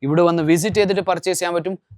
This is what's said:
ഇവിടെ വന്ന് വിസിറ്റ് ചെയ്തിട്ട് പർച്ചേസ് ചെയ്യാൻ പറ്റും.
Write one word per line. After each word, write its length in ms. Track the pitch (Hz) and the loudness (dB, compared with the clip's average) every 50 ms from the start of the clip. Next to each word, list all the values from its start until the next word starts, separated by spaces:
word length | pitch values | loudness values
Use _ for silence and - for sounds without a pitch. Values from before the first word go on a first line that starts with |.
| 131 139 | -4 0
ഇവിടെ 160 | 156 170 175 170 | 2 4 4 4
വന്ന് 140 | 170 170 156 151 | 2 2 2 2
വിസിറ്റ് 280 | 170 170 165 220 196 214 | 2 2 2 0 0 0
ചെയ്തിട്ട് 240 | 202 185 196 196 175 185 | 0 2 0 -2 -2 -2
പർച്ചേസ് 260 | 180 170 - 185 180 - | -2 -2 -2 -4 -4 -2
ചെയ്യാൻ 140 | 180 170 175 170 | -2 -2 -2 -4
പറ്റും. 180 | 156 180 190 - _ _ - | -4 -6 -10 -10 _ _ -8